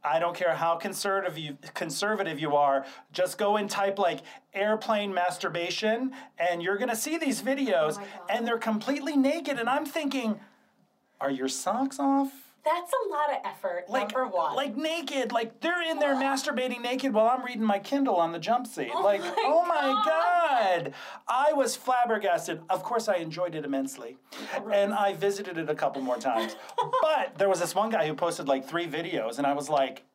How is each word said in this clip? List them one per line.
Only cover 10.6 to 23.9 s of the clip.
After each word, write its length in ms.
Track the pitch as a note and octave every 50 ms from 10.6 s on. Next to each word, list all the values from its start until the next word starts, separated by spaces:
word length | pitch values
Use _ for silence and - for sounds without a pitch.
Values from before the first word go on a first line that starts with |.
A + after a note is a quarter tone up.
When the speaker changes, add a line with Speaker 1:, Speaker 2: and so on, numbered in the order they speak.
| _ _ _ _ _ _ _ _ _ _ _ _
Speaker 1:
"Are 100 | - C#3
your 180 | C#3 C3 C3 C3
socks 500 | C3 - - F#3 G3+ A#3+ C4+ C#4 - -
off?" 420 | C#4 C#4 C#4 C#4 C#4 C4+ - - - - _ _ _
Speaker 2:
That's 260 | D4+ D#4 F4 F4 F4 B4
a 160 | C5+ A#4+ G4+
lot 200 | D4+ D4 D4+ D4
of 60 | C4+ - -
effort, 400 | G3 - - - F#3+ F3 F3 F3+ F#3
Speaker 1:
Like, 220 | G#3+ C4 G#3 G#3 -
Speaker 2:
number 120 | C4 B3+
one. 300 | B3 - F3 E3 - -
Speaker 1:
like, 180 | - C#4 C#4+ G#3
naked. 580 | B3 D#4 D#4+ D#4+ E4+ D#4+ C4+ D4 C#4 B3+ A3 A3
Like, 280 | A#3 A#3 A3+ - -
they're 220 | - D#4+ F4 F4+ E4+
in 160 | D#4+ D#4+ D4+
there 160 | D4 C#4+ C#4
Speaker 2:
Ugh. 80 | B3+ C4+
Speaker 1:
masturbating 580 | C4+ C#4 C4+ - D4+ C#4 A#3 B3+ B3+ B3+ A#3+
naked 320 | A#3+ B3 B3 C4 C4 C4+ A3
while 160 | G#3+ A3 A3+
I'm 160 | B3 B3+ B3
reading 180 | B3 B3 G#3+ A3+
my 160 | A3 G3+ G3
Kindle 380 | G3 - - C#4 C#4 B3+ G#3
on 160 | F3 E3+ E3 E3
the 60 | E3+
jump 280 | D#3+ F#3 A3+ B3 B3+
seat. 240 | - - - C3+ A#2 A#2
Speaker 2:
Oh 80 | - -
Speaker 1:
Like, 180 | G3 G#3 G3
Speaker 2:
my 140 | F4 F4 - -
Speaker 1:
oh 260 | A4 C#4 D4 E4 F4
my 360 | F4 E4+ D4+ C#4+ C4+ C4+ C4 C4+
Speaker 2:
God. 800 | D4+ D#4+ D#4+ E4+ F4 F4+ F4 E4+ D#4 C#4 B3 A3 G3 F#3 E3+ E3
Speaker 1:
God. 100 | F#3 - - - - - - - -
I 240 | A3+ B3 C4+ D4+ D#4
was 240 | C#4 C4 A3+ -
flabbergasted. 840 | - - - B3+ B3 A#3+ A3+ A3+ G#3 G3+ F#3+ F3 D#3+ D#3+ - E3 E3 - -
Of 120 | F#3 F3+ -
course, 240 | - A#3 A3+ A3+ G#3+
I 80 | G3
enjoyed 380 | F3+ E3 D#3+ D#3 E3+ F3+ F3 D#3+
it 100 | D#3 D3
immensely. 500 | C#3 C#3 C3+ C3+ C3+